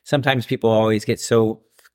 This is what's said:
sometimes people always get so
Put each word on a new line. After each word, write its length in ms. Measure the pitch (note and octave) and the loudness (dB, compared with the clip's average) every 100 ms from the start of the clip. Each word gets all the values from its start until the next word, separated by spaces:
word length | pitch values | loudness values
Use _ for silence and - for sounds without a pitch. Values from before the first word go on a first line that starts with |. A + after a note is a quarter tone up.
sometimes 420 | - C#3+ C3 B2+ - | -4 -2 0 -2 -2
people 240 | C3 A2+ | -2 2
always 340 | A2 A2 G#2+ | 2 2 0
get 140 | - G#2+ | -2 -6
so 420 | - A#2 A2 A2 _ _ _ | 0 0 0 -4 _ _ _